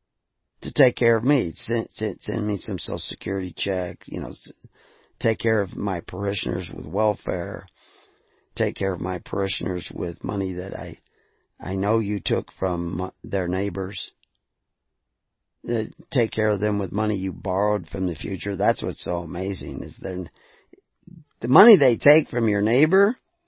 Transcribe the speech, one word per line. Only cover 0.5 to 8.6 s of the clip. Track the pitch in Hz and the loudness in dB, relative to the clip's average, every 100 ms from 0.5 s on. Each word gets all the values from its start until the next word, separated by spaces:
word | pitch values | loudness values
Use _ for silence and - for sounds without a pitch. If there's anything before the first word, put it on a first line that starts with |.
| _ | _
to | 139 | -4
take | - 127 - | 4 4 4
care | 117 113 | 2 4
of | |
me, | 120 147 87 - | 4 2 0 -4
send, | - 117 - | -4 -2 -4
send, | - 110 87 | -4 -4 -4
send | - 104 104 | -4 -2 -2
me | 101 | -2
some | - 95 | -4 -6
Social | - 92 | -4 -6
Security | - - 95 98 92 - | -6 -8 -4 -4 -4 -4
check, | - 92 90 - - | -2 -2 -2 -8 -10
you | 90 | -8
know, | - | -8
s-, | - - - - _ _ _ _ - | -10 -16 -18 -20 _ _ _ _ -4
take | 117 110 | -2 0
care | 113 110 | 2 2
of | 98 95 | 0 -2
my | 101 90 | -4 -4
parishioners | - 92 101 101 - 98 90 82 | -6 -4 -2 -2 -2 -4 -4 -10
with | 80 | -6
welfare, | 92 107 101 107 92 95 95 92 _ _ - _ _ _ _ _ | 0 2 2 -2 -4 -4 -8 -12 _ _ -20 _ _ _ _ _
take | - | -2